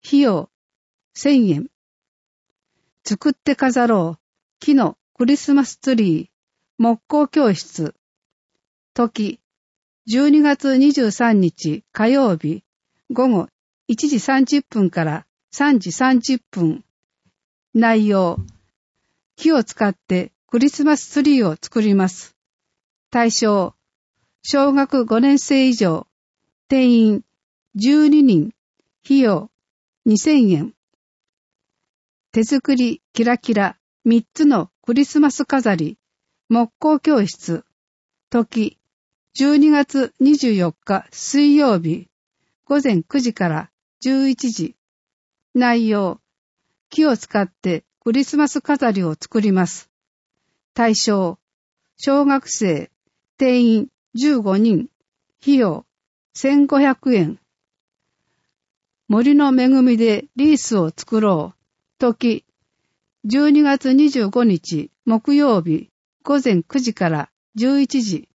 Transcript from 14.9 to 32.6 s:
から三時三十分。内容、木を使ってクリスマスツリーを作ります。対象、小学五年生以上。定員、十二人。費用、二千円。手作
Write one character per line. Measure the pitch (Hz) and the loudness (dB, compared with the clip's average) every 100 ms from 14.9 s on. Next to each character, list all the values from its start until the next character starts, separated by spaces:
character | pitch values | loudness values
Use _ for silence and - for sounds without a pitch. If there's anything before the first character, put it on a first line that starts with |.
か | 175 | -2
ら | 156 156 _ _ _ | -6 -6 _ _ _
三 | - 285 254 | -4 0 0
時 | 180 | -2
三 | - 262 254 | -2 0 0
十 | 233 254 | 0 -6
分。 | _ 190 165 - _ _ _ _ _ _ _ _ _ | _ -4 -4 -4 _ _ _ _ _ _ _ _ _
内 | 226 226 220 214 | -2 0 0 0
容、 | 196 180 170 - _ _ _ _ _ _ _ _ | 0 -2 -4 -12 _ _ _ _ _ _ _ _
木 | - 320 | -4 0
を | 302 | 0
使 | 220 - 208 | -2 -4 -4
っ | |
て | - _ 180 - _ _ | -4 _ -4 -4 _ _
ク | 240 | 0
リ | 277 | 0
ス | - | 0
マ | 294 294 | 0 0
ス | - | -2
ツ | 294 | -2
リ | 294 269 | 2 2
ー | 196 | 0
を | 156 | -4
作 | - 233 | -6 -2
り | 214 | 0
ま | 196 185 | 2 0
す。 | - - _ _ _ _ _ _ _ _ | -6 -20 _ _ _ _ _ _ _ _
対 | 240 233 | -2 -2
象、 | - 220 202 180 _ _ _ _ _ _ _ | 0 0 0 -4 _ _ _ _ _ _ _
小 | - 285 277 | -4 0 2
学 | 277 269 269 | 0 0 -2
五 | 226 220 | 0 0
年 | 277 277 | 2 2
生 | - 269 262 | 2 2 2
以 | |
上。 | 226 190 165 - _ _ _ _ _ _ | 2 -2 -2 -8 _ _ _ _ _ _
定 | 269 254 | 2 4
員、 | 233 220 202 - _ _ _ _ 202 | 4 4 0 -6 _ _ _ _ -4
十 | 233 294 302 | 0 2 4
二 | 302 | 4
人。 | 269 175 185 _ _ _ _ _ | 4 2 0 _ _ _ _ _
費 | - 277 | -2 2
用、 | 240 175 214 _ _ _ _ _ 226 | 2 0 -6 _ _ _ _ _ 0
二 | 214 | 0
千 | 311 294 214 | 2 2 4
円。 | 160 156 _ _ _ _ _ _ _ _ _ _ _ _ _ _ _ _ | 0 -4 _ _ _ _ _ _ _ _ _ _ _ _ _ _ _ _
手 | 226 | -4
作 | 220 277 | -2 -2